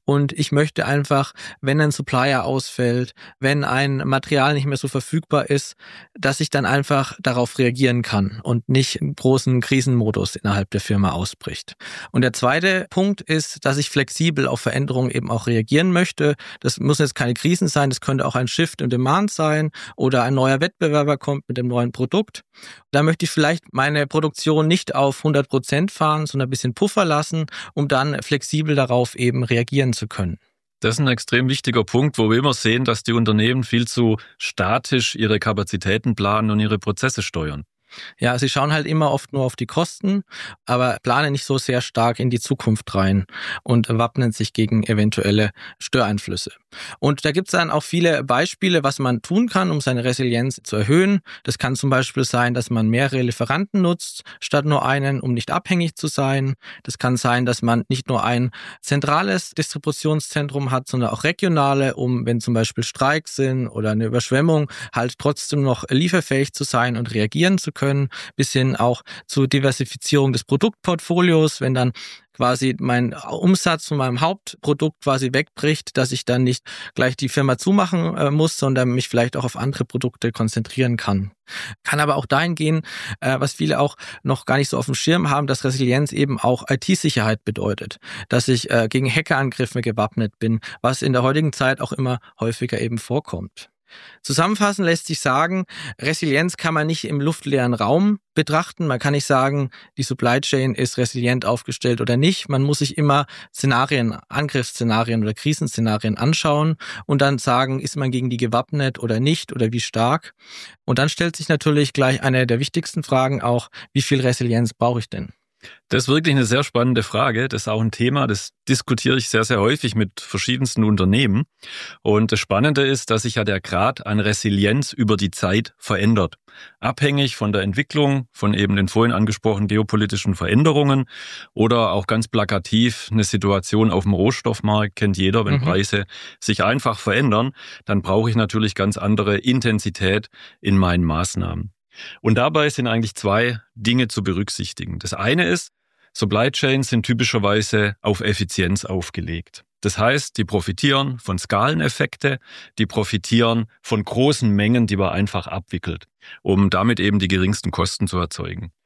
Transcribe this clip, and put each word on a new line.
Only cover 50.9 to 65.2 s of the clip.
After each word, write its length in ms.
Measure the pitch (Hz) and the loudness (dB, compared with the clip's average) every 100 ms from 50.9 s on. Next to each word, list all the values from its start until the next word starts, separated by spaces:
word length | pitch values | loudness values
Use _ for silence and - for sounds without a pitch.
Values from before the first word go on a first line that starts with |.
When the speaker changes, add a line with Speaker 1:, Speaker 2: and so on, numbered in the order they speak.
| 160 190 202 - - | 4 4 2 -2 -10
Speaker 1:
Das 160 | - - | -8 -4
kann 180 | 131 127 | -2 0
zum 140 | 139 | 2
Beispiel 340 | 131 127 - | 2 0 -2
sein, 300 | 127 123 123 | 0 2 2
dass 160 | 123 - | 0 -2
man 180 | 117 110 | 0 2
mehrere 340 | 117 139 131 | 2 0 0
Lieferanten 600 | 123 - 120 147 196 202 | -2 -2 -2 -2 0 0
nutzt, 400 | 175 175 - - - - | 2 0 -6 -14 -18 -14
statt 240 | - 147 | -2 0
nur 200 | 147 147 | 2 2
einen, 360 | 127 139 139 139 | 2 0 0 -2
um 140 | 127 | -2
nicht 160 | 120 - | -2 -2
abhängig 460 | 170 - 180 170 - | -4 0 0 0 -4
zu 100 | 156 | -4
sein. 480 | - 135 139 135 135 - - | -2 0 0 -2 -4 -10 -14
Das 160 | - - | -12 -4
kann 180 | 127 127 | 0 0
sein, 300 | 123 123 123 | 2 2 2
dass 160 | 120 | 0
man 220 | 120 117 - | 2 2 0
nicht 200 | 131 - | -4 -2
nur 160 | 120 | 0
ein 260 | 117 120 127 - - - | 0 0 -2 -4 -16 -16
zentrales 720 | - 143 143 151 196 185 - | -2 -2 2 0 0 -2 -2
Distributionszentrum 1200 | - 147 147 156 - 156 156 - 151 143 139 135 | -4 -4 -4 -6 -2 0 -2 -2 -4 -4 -4 -2
hat, 180 | 131 - | -2 -2
sondern 220 | 127 113 | -2 -2
auch 140 | 110 | 0
regionale, 680 | 156 175 190 160 139 139 135 | -2 0 0 2 2 2 0
um, 320 | - 123 123 117 | -2 -2 0 0
wenn 140 | 120 | -2
zum 140 | - | 0
Beispiel 300 | 113 110 - | 0 0 -2
Streiks 520 | 117 - 135 156 - - | -6 -2 0 0 -4 -2
sind 320 | 135 131 117 | 0 0 -4
oder 220 | 113 107 | -4 -2
eine 160 | 107 113 | 0 0
Überschwemmung, 640 | 120 - 131 165 156 143 - - | 0 0 2 4 2 0 -8 -8
halt 240 | 117 120 | -4 -4
trotzdem 440 | - | -2